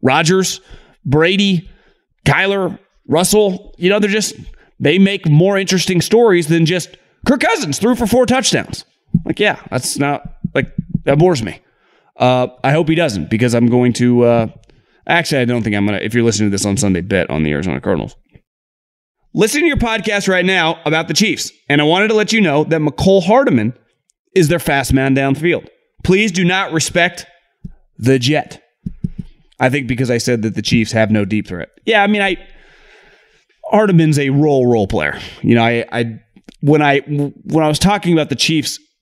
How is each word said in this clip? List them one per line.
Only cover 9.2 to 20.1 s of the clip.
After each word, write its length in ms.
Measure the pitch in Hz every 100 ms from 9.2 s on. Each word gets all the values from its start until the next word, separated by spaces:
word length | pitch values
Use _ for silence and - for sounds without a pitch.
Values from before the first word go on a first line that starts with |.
| -
Like, 120 | -
yeah, 220 | 208 - -
that's 280 | 123 - -
not, 380 | 143 143 - - - 139
like, 160 | 135 - - - -
that 100 | 147
bores 240 | 180 143
me. 200 | 104 - _ _ _ _ _ -
Uh, 300 | 127 127 123 - 131
I 60 |
hope 160 | 151 160
he 60 | 165
doesn't, 340 | 160 101 73
because 260 | 107 123 117
I'm 120 | 117
going 260 | 123 123
to, 300 | 110 123 120 120
uh, 220 | 117 113 - _ _ _ _ -
actually, 340 | 170 - 139
I 40 | 120
don't 180 | 123
think 100 | 107
I'm 120 | 104 101
gonna, 140 | 98
if 140 | 110
you're 100 | 117
listening 260 | 117 101 104
to 20 |
this 140 | 98 104
on 100 | 101
Sunday, 240 | 104 90
bet 300 | 90 95 -
on 140 | 76
the 80 | 78
Arizona 260 | 73 90 67
Cardinals. 380 | 98 87 53 - _ _ _ _ _ _ _ _ _ _ _
Listening 300 | - 214 294
to 40 | 320
your 100 | 254
podcast 500 | 233 220 214